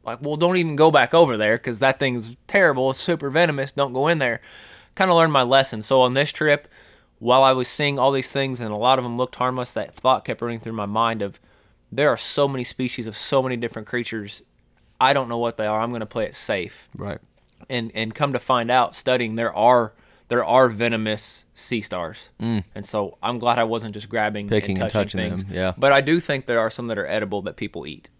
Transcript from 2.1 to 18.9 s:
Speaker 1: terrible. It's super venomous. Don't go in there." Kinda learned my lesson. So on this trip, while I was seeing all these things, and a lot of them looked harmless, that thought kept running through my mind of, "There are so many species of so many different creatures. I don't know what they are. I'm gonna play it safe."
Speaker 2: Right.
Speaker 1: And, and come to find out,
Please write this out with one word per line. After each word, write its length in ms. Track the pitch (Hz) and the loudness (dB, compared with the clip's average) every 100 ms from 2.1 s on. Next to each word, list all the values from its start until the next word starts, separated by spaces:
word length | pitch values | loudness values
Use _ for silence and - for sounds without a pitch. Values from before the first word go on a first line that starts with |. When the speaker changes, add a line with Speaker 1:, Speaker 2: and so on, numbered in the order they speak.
| 120 110 120 - | -2 -8 -16 -2
Speaker 1:
terrible. 440 | 196 175 131 131 | 4 4 2 -2
It's 80 | 131 | -2
super 300 | - 165 143 | -4 -4 -2
venomous. 420 | 147 170 143 131 | 0 0 0 -6
Don't 200 | - 139 | -2 -2
go 160 | 127 147 | 0 0
in 100 | 165 | 0
there." 220 | 127 113 - - - - _ - | -2 -4 -10 -20 -20 -20 _ -2
Kinda 180 | 190 | 4
learned 180 | 170 165 | 4 6
my 100 | 143 | 4
lesson. 400 | 123 135 135 110 | 4 4 4 -4
So 180 | 104 131 | 2 4
on 100 | 127 | 4
this 180 | 127 143 | 2 -2
trip, 380 | - 156 147 _ _ - _ _ _ | -2 2 0 _ _ -20 _ _ _
while 240 | 113 127 | 4 6
I 100 | 131 | 6
was 160 | 131 123 | 4 -2
seeing 300 | - 147 139 | -2 -2 2
all 140 | 131 | 2
these 180 | 135 131 | 2 -2
things, 300 | 143 135 123 | -4 -4 -4
and 100 | 117 | -6
a 60 | 104 | 0
lot 220 | 120 131 | 2 2
of 60 | |
them 120 | 123 120 | 0 -4
looked 200 | 127 - | -4 -2
harmless, 360 | 127 127 123 | -4 -2 -6
that 220 | 113 92 | -8 -8
thought 300 | - 127 131 | -2 0 0
kept 180 | - 117 | -2 -6
running 180 | 120 113 | -6 -8
through 140 | 113 | -8
my 120 | 113 101 | -8 -4
mind 360 | 107 117 113 | 0 0 -2
of, 180 | 101 - _ _ _ _ _ | -6 -10 _ _ _ _ _
"There 200 | 127 147 | 0 0
are 60 | 113 | 0
so 280 | - - 143 | -4 -2 0
many 180 | 135 | -2
species 420 | 120 - 127 - 110 | -8 -6 -6 -6 -10
of 100 | 107 | -10
so 260 | - 139 | -2 0
many 140 | 131 120 | 0 -4
different 320 | 117 117 107 | -6 -8 -8
creatures. 540 | 123 113 113 104 - _ _ _ _ _ _ | -6 -6 -8 -10 -16 _ _ _ _ _ _
I 140 | 131 | 2
don't 140 | 143 123 | 2 0
know 80 | 117 | -2
what 180 | 117 117 | -4 -2
they 100 | 107 | -2
are. 140 | 107 | -2
I'm 100 | 117 | -2
gonna 120 | 120 107 | -6 -6
play 200 | 120 107 | -6 -6
it 80 | |
safe." 540 | - - 101 90 - _ - | -6 -6 -4 -4 -12 _ -12
Speaker 2:
Right. 220 | 101 85 _ _ _ _ - | -10 -10 _ _ _ _ -8
Speaker 1:
And, 200 | 127 113 | -8 -6
and 200 | 110 113 | -6 -6
come 200 | - 143 | -4 -4
to 40 | 123 | -4
find 320 | - 127 117 | 0 -2 2
out, 240 | 123 117 | 2 2